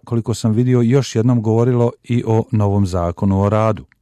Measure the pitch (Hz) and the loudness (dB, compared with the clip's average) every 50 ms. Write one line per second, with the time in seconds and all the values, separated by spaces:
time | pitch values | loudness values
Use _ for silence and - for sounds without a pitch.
0 | - - 117 117 107 - 107 - - 113 107 113 127 127 127 120 120 113 131 143 | -6 -6 -4 -4 -4 -4 -4 -2 -2 0 0 0 2 2 2 2 2 2 2 0
1 | 123 - - 113 110 127 123 120 107 113 110 110 120 127 127 120 120 117 - - | 0 0 -2 0 0 2 0 0 0 0 2 2 2 2 2 2 0 0 -2 -6
2 | _ - 120 120 - 110 110 110 - - 120 107 104 101 98 101 101 90 90 90 | _ -4 -4 -2 0 0 0 0 0 -2 -2 -2 0 0 0 0 0 -2 -2 -4
3 | 87 85 87 - 101 98 95 95 98 101 107 107 110 113 107 - - - _ _ | -4 -4 -4 -2 -2 0 0 2 2 2 2 0 0 0 -2 -4 -8 -20 _ _